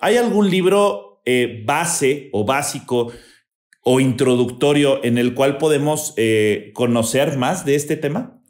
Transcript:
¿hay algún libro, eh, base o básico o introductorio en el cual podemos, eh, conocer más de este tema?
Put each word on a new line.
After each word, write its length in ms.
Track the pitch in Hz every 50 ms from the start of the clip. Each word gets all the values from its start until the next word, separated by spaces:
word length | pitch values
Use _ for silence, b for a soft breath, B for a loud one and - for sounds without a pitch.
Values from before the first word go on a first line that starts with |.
¿hay 160 | - 190 240
algún 340 | 240 240 226 190 208 208 190
libro, 720 | 175 185 175 185 196 202 202 202 202 - - - _ _ -
eh, 380 | 120 123 123 120 120 107 107 107
base 640 | 117 143 160 170 170 - - 143 131 139 147 - - -
o 120 | 101 104
básico 680 | 104 135 143 143 - - 139 - - 127 123 117 117 B B B B B B B _ _ _ _ _ _ _ -
o 160 | 127 127 135
introductorio 1040 | 135 131 117 - 139 127 127 123 120 117 - - 151 143 147 147 147 - 180 180 -
en 140 | 120 120
el 160 | 120 120 123 123
cual 240 | 139 135 139 139
podemos, 560 | 143 151 156 151 143 147 151 151 147 - - -
eh, 540 | 107 113 110 110 107 107 104 101 - - - -
conocer 600 | - 123 120 117 120 117 117 - 131 143 156 139
más 280 | 131 123 143 185 180 -
de 100 | 139 139
este 200 | 147 143 147 156
tema? 460 | 147 - 139 151 226 247 - - _ _